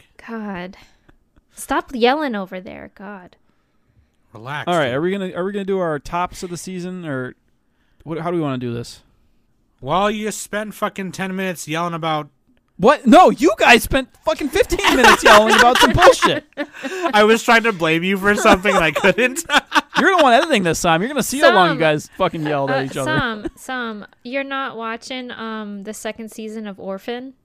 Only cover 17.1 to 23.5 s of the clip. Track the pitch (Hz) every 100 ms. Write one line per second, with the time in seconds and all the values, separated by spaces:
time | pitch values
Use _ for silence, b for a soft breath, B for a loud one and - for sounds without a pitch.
17.1 | 214 214 226 - 226 226 175 160 165 185
18.1 | 196 202 208 220 190 196 190 160 143 196
19.1 | 185 247 269 - 285 - 311 - - 339
20.1 | 370 269 233 339 233 175 151 175 165 233
21.1 | 294 - 269 330 370 339 262 160 151 -
22.1 | - 180 165 151 143 139 135 135 139 135
23.1 | 311 247 214 -